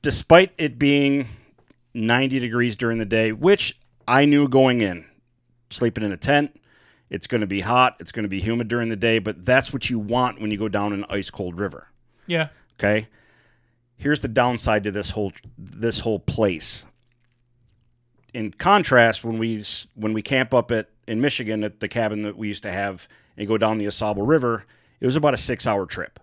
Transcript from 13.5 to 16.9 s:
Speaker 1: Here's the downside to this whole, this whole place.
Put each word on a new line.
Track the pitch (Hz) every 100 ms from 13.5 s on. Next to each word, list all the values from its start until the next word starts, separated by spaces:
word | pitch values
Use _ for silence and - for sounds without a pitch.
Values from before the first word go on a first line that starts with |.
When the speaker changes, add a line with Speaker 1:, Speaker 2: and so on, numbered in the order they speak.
| _ _ _ _ _
Speaker 1:
Here's | 139 147
the | 131
downside | 113 123 120 - 107 101
to |
this | 101 98
whole, | - 98 - - -
this | 95 - 117 -
whole | 117 101
place. | - - 104 80 - - -